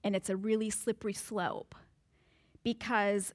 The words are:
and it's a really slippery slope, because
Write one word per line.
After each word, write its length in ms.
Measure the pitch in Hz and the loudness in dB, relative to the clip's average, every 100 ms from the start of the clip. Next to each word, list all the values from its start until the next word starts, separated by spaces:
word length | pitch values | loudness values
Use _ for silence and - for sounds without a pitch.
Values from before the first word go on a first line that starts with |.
and 140 | 202 196 | 0 -2
it's 120 | - | 0
a 80 | 190 | -2
really 340 | 214 220 220 | 2 2 2
slippery 420 | 208 - 220 214 | -2 -2 -2 -4
slope, 640 | 202 - 214 170 - - - - _ _ _ _ _ _ - | -6 -6 -2 -2 -4 -8 -18 -20 _ _ _ _ _ _ -4
because 680 | 233 233 - 226 202 202 190 | -2 -2 0 2 4 2 0